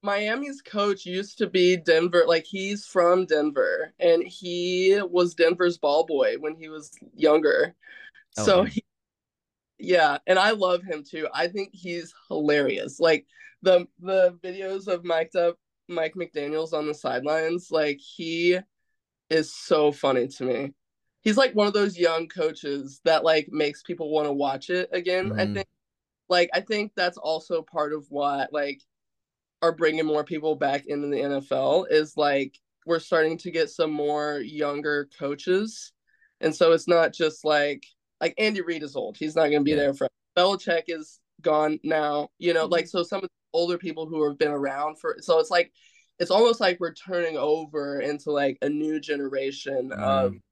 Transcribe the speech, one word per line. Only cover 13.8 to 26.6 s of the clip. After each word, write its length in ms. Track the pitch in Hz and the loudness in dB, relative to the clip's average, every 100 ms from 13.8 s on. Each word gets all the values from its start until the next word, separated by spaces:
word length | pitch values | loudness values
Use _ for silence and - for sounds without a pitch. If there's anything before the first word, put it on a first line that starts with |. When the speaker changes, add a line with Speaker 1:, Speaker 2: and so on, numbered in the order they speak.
| 175 _ | 2 _
Speaker 1:
the 360 | 180 190 180 175 | -2 2 2 2
videos 440 | 185 190 190 196 190 | -12 -10 -8 -8 -6
of 180 | 175 175 | -6 -2
mic'd 320 | 165 160 185 | -2 -2 0
up 200 | 170 170 _ _ - | -2 -2 _ _ -10
Mike 280 | 170 160 180 | -6 -6 -6
McDaniels 580 | 170 151 143 156 160 | -8 -8 -6 -4 -4
on 120 | 160 151 | -4 -4
the 80 | |
sidelines, 760 | 151 131 127 139 160 160 175 - | -6 -6 -4 -2 -2 -2 -4 -2
like, 280 | 156 151 143 | 0 0 -2
he 600 | - - 165 165 175 180 196 _ _ _ _ _ _ | -10 -12 -6 0 2 2 -2 _ _ _ _ _ _
is 240 | 160 151 - | 0 0 -8
so 360 | - 160 147 | 0 4 4
funny 340 | 143 135 131 120 | 2 0 0 -2
to 160 | - | -4
me. 300 | 127 123 139 - _ _ _ _ | -4 -4 -6 -12 _ _ _ _
He's, 160 | 220 214 | 0 2
like, 180 | 262 208 | 2 4
one 120 | 208 | 2
of 60 | |
those 240 | 202 202 175 | 2 0 2
young 300 | 170 165 165 | 0 0 -4
coaches 720 | 185 160 151 147 143 139 135 165 | -4 -4 -4 -8 -8 -8 -4 2
that, 180 | 160 | 4
like, 240 | 160 160 143 | 4 2 0
makes 300 | 156 147 147 | -2 -2 -4
people 300 | - 170 151 | -12 -8 -2
wanna 220 | 151 151 | -2 0
watch 360 | 139 139 139 - | -2 -2 -4 -4
it 200 | 180 180 | -4 -2
again, 400 | 185 175 185 196 | -4 -2 -2 -2
I 120 | - 196 | -4 -4
Speaker 2:
Mm-hmm. 80 | |
Speaker 1:
think. 140 | 202 190 _ _ _ _ _ _ | -4 -8 _ _ _ _ _ _
Like, 220 | 180 175 | 0 2
I 60 | |
think 320 | 175 | -2